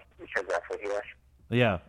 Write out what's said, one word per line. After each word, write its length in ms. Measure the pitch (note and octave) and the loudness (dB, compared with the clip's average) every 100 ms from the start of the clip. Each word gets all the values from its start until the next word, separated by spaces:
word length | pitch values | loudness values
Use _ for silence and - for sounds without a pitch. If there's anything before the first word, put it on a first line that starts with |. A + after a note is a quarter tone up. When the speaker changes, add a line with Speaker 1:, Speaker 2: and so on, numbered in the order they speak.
| - - | -10 -18
Speaker 1:
because 240 | F3 - F#2+ | -6 -4 -2
that's 200 | F2 - | -2 -2
what 120 | F2+ | -6
he 60 | G2+ | -4
was. 140 | G2+ G#2 - _ _ - | -4 -6 -16 _ _ -2
Speaker 2:
Yeah, 280 | A#2 A#2+ F#2 | 4 4 4